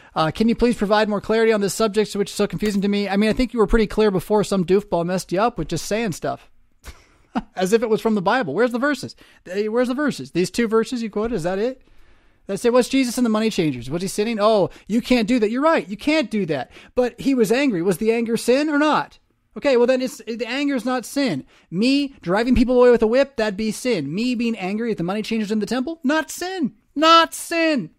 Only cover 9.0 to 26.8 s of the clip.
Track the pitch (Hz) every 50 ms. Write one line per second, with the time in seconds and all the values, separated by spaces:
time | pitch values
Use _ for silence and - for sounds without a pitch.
9 | - - - - - _ _ _ _ - 180 202 214 214 214 240 254 233 262 247
10 | 302 277 - - 131 131 - 165 185 175 - - 240 220 220 226 226 - - 247
11 | 233 220 - 208 208 240 247 190 156 170 190 190 214 247 269 - - _ - -
12 | - - - _ _ _ _ _ _ - 196 196 - 240 233 254 240 - - 269
13 | 269 240 220 - 247 233 214 214 220 226 - - 175 151 135 123 117 123 139 175
14 | 185 190 - - 208 226 233 208 202 214 226 208 180 151 - - - - 190 240
15 | - - 254 247 220 180 254 254 214 208 226 254 285 320 330 277 - 175 208 202
16 | - - 302 320 294 208 - 214 190 151 156 135 - - - - - - _ -
17 | 247 240 - - 160 269 277 254 226 170 220 254 294 285 220 170 165 202 185 -
18 | 220 214 220 240 233 220 233 214 - - 247 269 302 320 294 285 294 311 277 180
19 | - - - _ _ _ _ _ _ _ _ 226 - 294 262 233 240 233 262 254
20 | 254 254 - - 214 - 233 226 247 226 240 269 294 285 285 262 202 254 254 254
21 | 226 - - 277 285 247 170 127 127 - _ _ _ _ 160 175 214 254 269 285
22 | 285 269 277 - - 170 180 208 233 254 254 233 247 226 254 247 247 247 240 233
23 | 226 214 226 262 277 277 - - 220 214 202 185 220 220 208 - - 254 233 180
24 | 143 139 151 190 233 254 254 214 240 233 226 202 190 180 202 214 233 240 208 -
25 | 170 175 196 214 208 - 226 220 214 185 220 220 208 - 226 254 254 294 330 320
26 | - 254 302 311 311 311 - - 349 359 370 381 320 220 - _